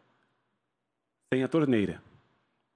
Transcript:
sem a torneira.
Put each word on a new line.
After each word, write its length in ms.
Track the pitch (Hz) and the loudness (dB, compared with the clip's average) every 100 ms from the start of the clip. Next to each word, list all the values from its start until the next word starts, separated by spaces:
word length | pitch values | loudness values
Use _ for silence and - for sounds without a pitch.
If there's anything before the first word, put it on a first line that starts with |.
| _ _ _ _ _ _ _ _ _ _ _ _ - | _ _ _ _ _ _ _ _ _ _ _ _ -4
sem 120 | 131 127 | -2 0
a 20 | |
torneira. 560 | 165 147 113 92 82 - - _ _ _ _ _ | 0 2 2 0 -6 -16 -20 _ _ _ _ _